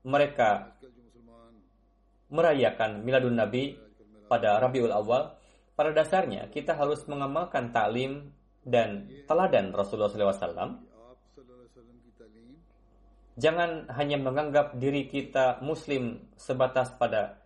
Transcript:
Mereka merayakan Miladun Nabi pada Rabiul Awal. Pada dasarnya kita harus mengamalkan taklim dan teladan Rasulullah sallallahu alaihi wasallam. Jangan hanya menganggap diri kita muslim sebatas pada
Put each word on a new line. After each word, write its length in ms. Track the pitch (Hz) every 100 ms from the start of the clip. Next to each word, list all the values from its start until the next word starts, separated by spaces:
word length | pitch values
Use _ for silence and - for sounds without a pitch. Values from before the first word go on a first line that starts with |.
Mereka 800 | 127 143 143 - 113 98 101 _ 131 _ _ 120 117 117 117 117 _ _ _ _ _ _ _
merayakan 720 | 147 170 143 143 - 110 104 117
Miladun 320 | 131 123 117
Nabi 400 | 104 123 139 143 - _ - - 104
pada 320 | 117 110 104
Rabiul 320 | 127 131 117
Awal. 480 | 104 104 127 151 - _ _ _ -
Pada 160 | 151
dasarnya 560 | 156 156 190 170 98 -
kita 240 | 147 147
harus 320 | 156 147 147 -
mengamalkan 640 | 143 139 147 175 143 120
taklim 640 | 117 110 120 135 143 143 - _ _ 127
dan 400 | 123 107 101 - - -
teladan 400 | 160 185 120 95
Rasulullah 400 | 95 98 107 104
sallallahu 240 | 107 101
alaihi 120 | 98 90
wasallam. 220 | - - 247 - 110 117 127 _ - 123 123 120 127 117 120 120 _ 113 110 117 156 _ _ _ _ _ _ _ -
Jangan 320 | 147 165 170 160 131
hanya 240 | 123 147 143
menganggap 560 | 131 135 151 143 143 127
diri 240 | 135 143 135
kita 560 | 143 127 135 127 -
muslim 720 | 135 156 - 135 120 - -
sebatas 580 | - - 127 127 131 123 -
pada 440 | 120 110 101 -